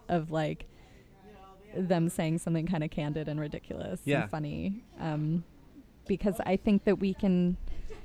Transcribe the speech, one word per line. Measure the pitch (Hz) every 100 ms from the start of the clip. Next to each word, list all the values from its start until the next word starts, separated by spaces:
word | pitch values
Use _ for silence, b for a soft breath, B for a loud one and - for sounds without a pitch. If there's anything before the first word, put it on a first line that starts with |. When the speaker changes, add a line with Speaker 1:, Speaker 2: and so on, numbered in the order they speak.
| -
Speaker 1:
of, | 175 160
like, | 156 151 165 - b b b b - - - - - - -
them | 185 180 165
saying | - 160 165
something | - 165 170
kinda | 180 151
candid | - 147 151 151
and | 151
ridiculous | 147 - - - 196 180
Speaker 2:
Yeah. | - 139
Speaker 1:
and | 104
funny. | 156 147 156 180 208 - -
Um, | 165 151 151 170 - - - - - - -
because | 196 208 180 -
I | 190
think | - 202
that | - 185
we | 196
can, | 185 196 180 175 180 - B B B